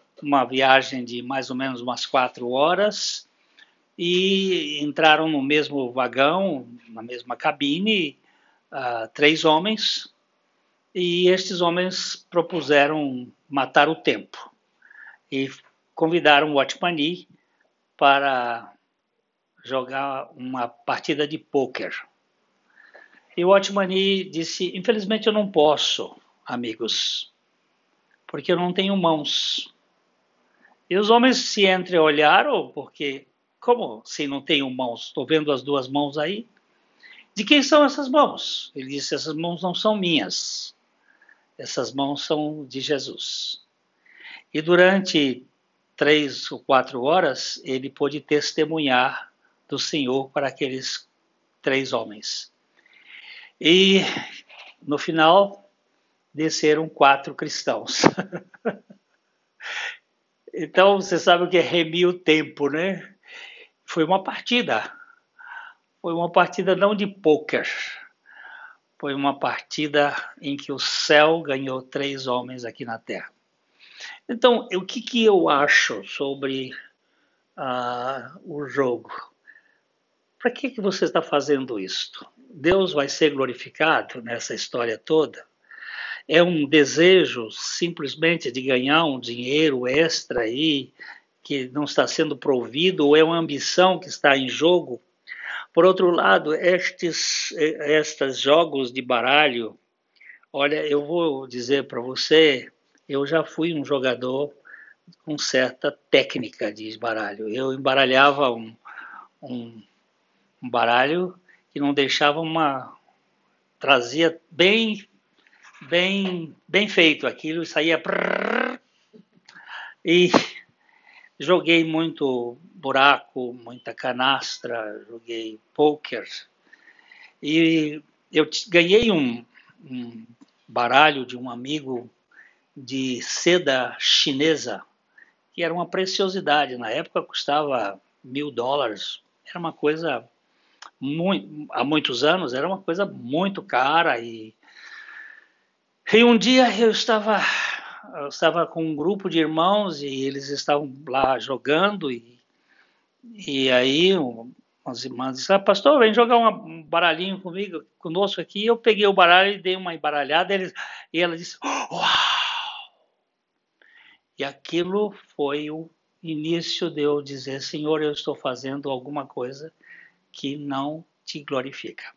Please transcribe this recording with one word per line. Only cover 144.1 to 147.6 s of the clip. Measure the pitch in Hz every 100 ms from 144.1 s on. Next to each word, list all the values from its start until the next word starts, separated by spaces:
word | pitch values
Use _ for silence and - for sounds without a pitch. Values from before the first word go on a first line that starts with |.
| 120
E, | 117 113 110 _ _ - - - - - - - _ _ _ _ _ _ -
e | 220
um | 240 233
dia | 185 254 247 202
eu | 226
estava, | 208 - 220 208 202 - -